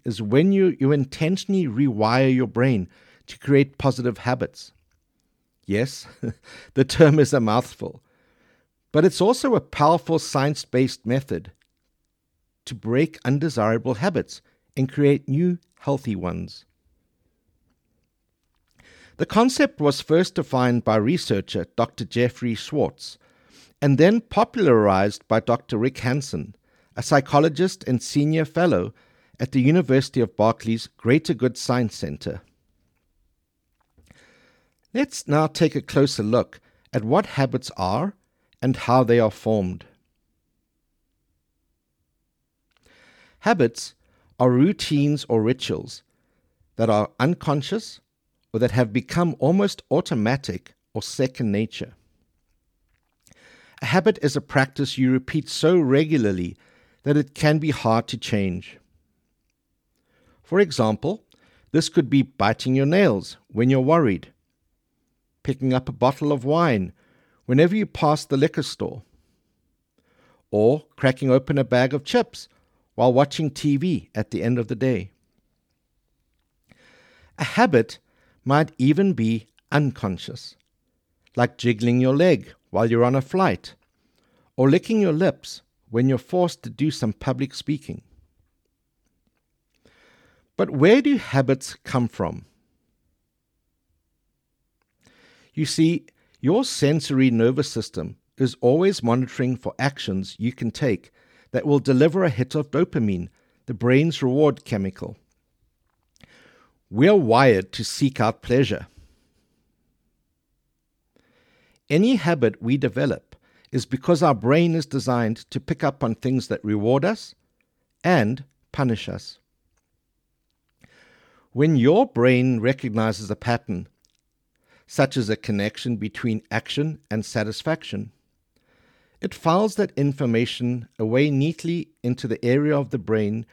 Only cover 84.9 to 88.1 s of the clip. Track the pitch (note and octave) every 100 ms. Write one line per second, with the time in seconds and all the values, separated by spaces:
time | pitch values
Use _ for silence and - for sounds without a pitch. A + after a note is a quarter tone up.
84.9 | A3 F#3+ D#3 F#3+ - - - _ _ _
85.9 | A2+ C3 B2 - F#3 F3 - A2 A2+ D#3
86.9 | - A2+ - - B2 C3+ - - D3 -
87.9 | - -